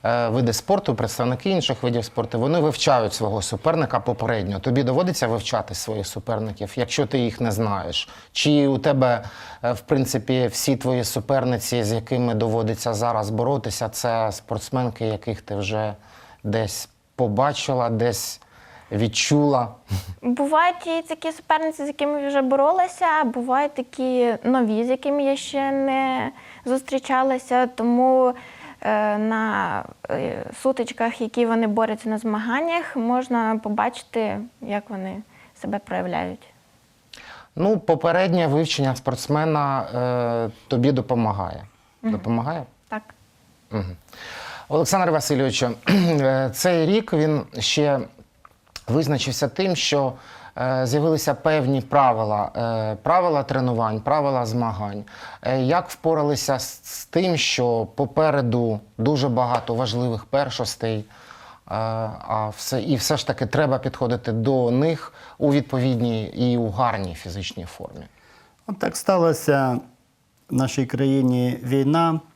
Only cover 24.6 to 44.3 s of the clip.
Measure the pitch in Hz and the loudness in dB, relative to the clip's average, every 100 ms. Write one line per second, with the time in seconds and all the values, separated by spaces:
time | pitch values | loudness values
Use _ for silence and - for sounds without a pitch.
24.6 | 226 214 240 262 285 285 277 277 - 277 | 2 0 0 0 0 0 0 0 -2 -2
25.6 | 269 277 269 269 262 254 226 - - - | 0 0 0 0 0 -2 -4 -8 -20 -12
26.6 | 247 262 269 269 269 262 262 254 - 247 | -2 -2 0 -4 0 0 2 0 2 2
27.6 | 247 247 233 240 262 262 254 247 - - | 2 0 2 4 6 6 4 0 -12 -20
28.6 | - - - 214 214 208 214 220 220 202 | -20 -6 -2 0 2 0 0 0 0 0
29.6 | 180 190 - - - - - - - - | -2 -4 -8 -14 -6 -4 -4 -6 -10 -4
30.6 | 262 262 233 - 233 - 220 240 233 226 | -2 -2 -4 -2 -4 -2 -4 0 2 2
31.6 | 220 208 220 214 226 214 226 214 226 254 | 2 2 0 -2 -4 -4 -2 -2 -2 -2
32.6 | 330 339 - 269 226 247 262 240 220 220 | 0 -2 -4 -4 0 0 0 0 0 -2
33.6 | 214 208 254 240 - 233 214 202 233 _ | -2 0 -2 -2 -8 -4 -2 -4 -8 _
34.6 | 226 202 208 196 190 190 214 - - - | -6 -6 -6 -8 -8 -10 -14 -20 -20 -12
35.6 | 185 202 - 185 180 175 180 185 - _ | -6 -6 -4 -6 -2 -4 -4 -8 -18 _
36.6 | _ _ _ _ _ - - - - - | _ _ _ _ _ -20 -20 -20 -14 -2
37.6 | 190 208 - 160 170 170 190 175 160 147 | 0 2 2 2 4 4 4 4 4 2
38.6 | 160 - 135 127 - 123 - 147 160 151 | 2 0 0 0 -4 -4 -2 0 2 2
39.6 | 139 135 - 123 123 123 120 117 113 - | 0 0 -2 -2 0 0 0 0 -2 -6
40.6 | - 127 135 131 104 120 110 101 87 76 | -4 2 2 2 0 0 0 0 -6 -8
41.6 | 95 _ _ _ 220 208 - 117 123 165 | -16 _ _ _ -4 -2 -2 -2 -2 -6
42.6 | 127 _ _ 214 - - _ _ _ _ | -10 _ _ -12 -12 -20 _ _ _ _
43.6 | _ 107 92 87 _ - - | _ -6 -6 -10 _ -20 -16